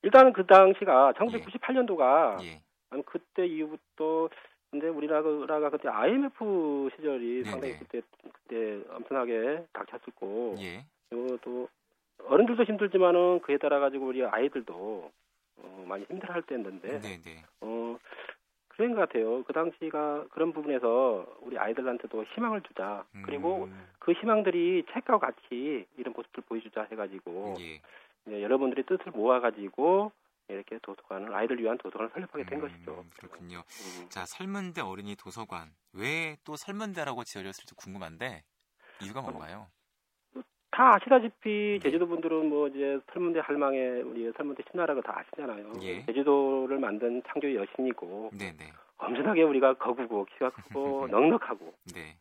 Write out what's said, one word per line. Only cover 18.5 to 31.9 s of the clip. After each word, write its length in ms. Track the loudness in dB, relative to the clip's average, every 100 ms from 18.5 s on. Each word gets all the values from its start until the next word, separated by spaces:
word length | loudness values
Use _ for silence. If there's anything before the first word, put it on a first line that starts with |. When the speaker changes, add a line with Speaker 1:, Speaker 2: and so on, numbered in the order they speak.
| _ _
Speaker 1:
그런 260 | -2 -2
것 60 | 0 0
같아요. 340 | 0 0 -2
그 80 | -4
당시가 720 | -2 -4 -4 -8 -4 -4 -4 -10
그런 200 | -2 -2
부분에서 720 | -2 -4 0 2 4 4 2 -6 -14
우리 160 | -12 -6
아이들한테도 680 | -4 -2 -2 -4 -6 -8 -8
희망을 260 | -4 -2 -2
주자. 420 | -6 -8 -6 -8 -12 -14
그리고 400 | -8 -4 -2 -2
Speaker 2:
음. 220 | -6 -12 -20 _
Speaker 1:
그 140 | 0
희망들이 720 | 0 4 4 4 2 2 0 -2
책과 260 | -8 2 2
같이 680 | 2 -4 -10 -8 -4 -6 -8 -12
이런 160 | -12
모습을 280 | -10 -12 -14 -8
보여주자 360 | -8 -8 -10 -8
해가지고 640 | -8 -8 -10 -10 -8 -8 -8
Speaker 2:
예. 200 | -12 -16 -20 -20 -20 _ -12
Speaker 1:
이제 160 | -6
여러분들의 420 | 0 2 2 -2
뜻을 280 | -2 -4 -4
모아가지고 1000 | -2 2 4 2 -4 -12 -2 2 2 0 _ _ _ _
이렇게 300 | -14 -12 -14
도서관을, 500 | -14 -16 -12 -10 -6
아이들 240 | -4 -2 -2
위한 180 | -2 -4
도서관을 320 | -8